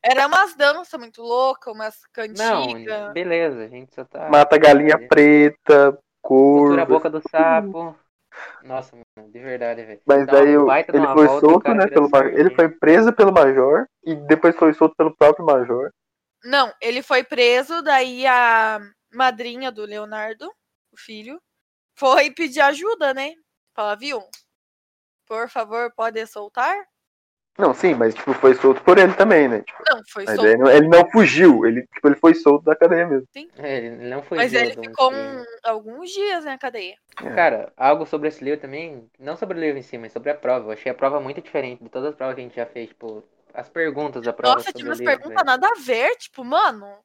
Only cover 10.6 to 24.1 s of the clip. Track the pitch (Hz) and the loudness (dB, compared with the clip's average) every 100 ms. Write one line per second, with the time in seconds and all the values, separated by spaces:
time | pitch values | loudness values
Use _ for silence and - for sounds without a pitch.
10.6 | 139 139 160 147 143 139 147 139 151 175 | 2 0 0 -2 0 4 4 4 4 2
11.6 | - 220 196 143 147 139 135 - 151 127 | 0 -2 0 0 2 2 0 0 0 2
12.6 | 165 165 151 185 226 226 196 185 139 135 | -2 0 2 4 4 4 4 6 4 4
13.6 | 131 165 269 _ 165 156 147 156 170 165 | 2 0 -2 _ -12 -10 0 2 2 4
14.6 | 160 151 160 - 160 156 147 151 165 139 | 0 2 -2 0 -4 2 2 4 0 0
15.6 | 123 120 143 _ _ _ _ _ 240 277 | 0 -6 -8 _ _ _ _ _ -4 -2
16.6 | 240 - 233 247 277 262 247 262 240 247 | -2 -4 -8 -8 -4 -4 -4 -2 0 0
17.6 | 269 339 302 269 254 247 262 247 240 226 | -2 -8 -2 -2 -2 -4 -2 0 2 0
18.6 | 220 214 202 _ _ 226 254 226 240 240 | -2 -6 -14 _ _ -4 -4 -4 -14 -12
19.6 | 262 214 208 208 214 214 214 220 311 _ | -14 -12 -16 -14 -14 -14 -14 -14 -18 _
20.6 | _ _ _ _ - 214 220 311 _ _ | _ _ _ _ -20 -20 -20 -20 _ _
21.6 | _ _ _ _ 269 262 285 254 320 262 | _ _ _ _ 0 2 0 -4 -8 -2
22.6 | 277 294 381 453 285 269 277 330 _ _ | -2 -2 -8 -6 -6 -6 -12 -14 _ _
23.6 | _ - 208 208 277 | _ -10 -8 -8 -10